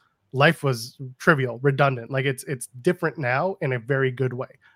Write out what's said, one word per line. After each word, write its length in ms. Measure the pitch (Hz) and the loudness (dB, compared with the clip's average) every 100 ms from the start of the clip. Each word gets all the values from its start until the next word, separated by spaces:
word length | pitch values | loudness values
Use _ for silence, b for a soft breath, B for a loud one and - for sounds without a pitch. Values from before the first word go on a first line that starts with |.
| _ _ _ | _ _ _
life 300 | 131 151 - | 2 4 4
was 340 | 139 117 117 - 131 - | 0 -2 -6 -14 -16 -2
trivial, 400 | - 147 127 117 | 2 2 0 0
redundant. 480 | 143 139 139 127 117 | 0 4 2 0 -4
Like, 160 | 135 135 | -2 -2
it's, 180 | 131 - | -4 -6
it's 220 | 135 - 127 | -10 -10 -4
different 380 | 170 180 165 233 | -2 0 -2 -2
now 380 | 127 131 180 196 | -2 0 -2 -4
in 120 | 147 | -4
a 60 | 123 | -4
very 300 | 110 135 131 | -2 0 0
good 240 | 123 127 | 0 -4
way. 160 | 123 123 _ b | -4 -10 _ b